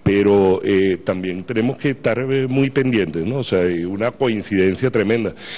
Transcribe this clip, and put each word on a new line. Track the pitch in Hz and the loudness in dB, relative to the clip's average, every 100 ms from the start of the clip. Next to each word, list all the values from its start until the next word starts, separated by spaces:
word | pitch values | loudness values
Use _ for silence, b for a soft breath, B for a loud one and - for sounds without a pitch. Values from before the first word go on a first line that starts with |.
pero, | - 101 101 101 95 95 | 0 2 4 4 4 2
eh, | 101 98 95 90 | 2 2 2 0
también | - 92 92 90 | -2 -4 -6 -8
tenemos | 90 113 120 135 | -6 -2 -2 -2
que | 143 | -4
estar, | 131 127 110 | -2 -2 -2
eh, | 131 135 131 | -2 -2 0
muy | 131 135 | 0 0
pendientes, | 139 131 113 87 82 85 | 0 0 2 0 -2 -4
¿no? | 135 | -4
O | |
sea, | 123 95 | -2 0
hay | 90 85 | 2 0
una | 87 98 117 | -4 -4 -4
coincidencia | - 131 110 - 98 92 90 127 | -2 -2 -2 -2 2 2 2 0
tremenda. | 113 101 117 104 B B | 0 0 0 -2 B B